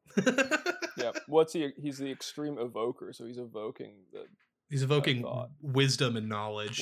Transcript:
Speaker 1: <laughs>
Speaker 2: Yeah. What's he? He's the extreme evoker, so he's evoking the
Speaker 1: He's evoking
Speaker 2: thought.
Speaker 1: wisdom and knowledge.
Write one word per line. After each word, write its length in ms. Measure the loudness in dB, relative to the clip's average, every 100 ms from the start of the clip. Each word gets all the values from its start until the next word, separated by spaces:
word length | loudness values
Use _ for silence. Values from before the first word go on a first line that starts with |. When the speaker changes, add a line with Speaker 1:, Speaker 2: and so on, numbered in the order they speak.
| _ 2
Speaker 1:
<laughs> 160 | 4 4 2 2 0 -2 -4 -2
Speaker 2:
Yeah. 140 | -2 -2 2
What's 240 | 6 6
he? 200 | 4 -2 -4
He's 200 | -6 -4
the 120 | -6
extreme 480 | -6 -8 -6 -4 -4
evoker, 540 | -4 -2 -2 -2 -8
so 140 | -12 -10
he's 120 | -10
evoking 580 | -8 -6 -6 -8 -12 -16 -16
the 100 | -16 -16 -18 _ _ -6
Speaker 1:
He's 120 | -2
evoking 420 | 2 4 4 2
Speaker 2:
thought. 260 | 0 -4 -6 -8
Speaker 1:
wisdom 540 | -2 4 4 4 2 0
and 140 | -2
knowledge. 520 | -2 -2 -2 -4 -4